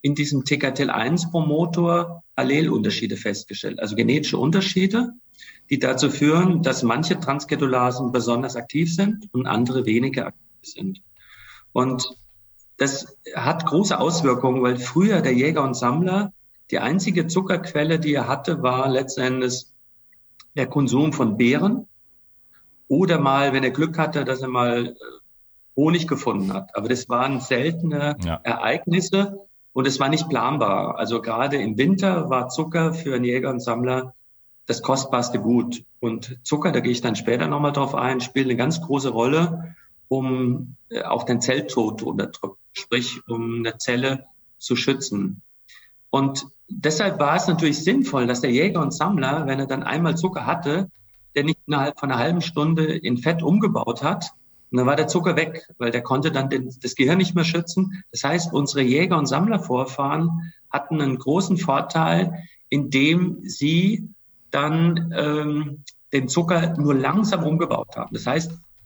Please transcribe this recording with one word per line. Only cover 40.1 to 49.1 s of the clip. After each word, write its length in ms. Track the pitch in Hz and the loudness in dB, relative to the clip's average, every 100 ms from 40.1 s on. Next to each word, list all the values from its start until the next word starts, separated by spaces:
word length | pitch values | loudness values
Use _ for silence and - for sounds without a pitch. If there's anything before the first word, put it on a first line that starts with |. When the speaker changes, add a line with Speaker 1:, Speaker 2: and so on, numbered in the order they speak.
| 135 131 127 127 127 123 - _ | -4 -2 0 0 -2 -4 -16 _
Speaker 1:
äh, 140 | - | -8
auch 220 | - 117 | -4 -2
den 180 | - 120 | 0 0
Zelltod 580 | - 135 - - 107 107 | 0 -2 -2 -2 -2 -2
zu 80 | - | -4
unterdrücken, 480 | - - - - - _ | -4 -6 -8 -12 -12 _
sprich 480 | - - 120 120 123 - | -16 -6 -4 -4 -8 -8
um 280 | 117 117 117 | -6 -4 -4
eine 220 | 117 117 | -4 -4
Zelle 460 | - 123 135 135 - _ _ _ | -2 0 0 -2 -8 _ _ _
zu 200 | - 123 | -4 -2
schützen. 640 | - 135 - 101 95 - - _ _ - _ _ _ | 0 -2 -2 -4 -4 -6 -16 _ _ -20 _ _ _
Und 360 | 135 135 135 - _ - | 0 0 -2 -10 _ -14
deshalb 500 | - 151 156 202 - | -4 -2 0 0 0
war 160 | 147 160 | 0 2
es 120 | - | 2
natürlich 360 | 160 160 - | 2 0 0
sinnvoll, 440 | 185 269 262 131 123 | 2 2 2 0 0
dass 120 | 120 | 0
der 120 | 139 | 2
Jäger 300 | 120 185 175 | 2 2 0
und 120 | 147 | -2
Sammler, 540 | - 165 | -2 0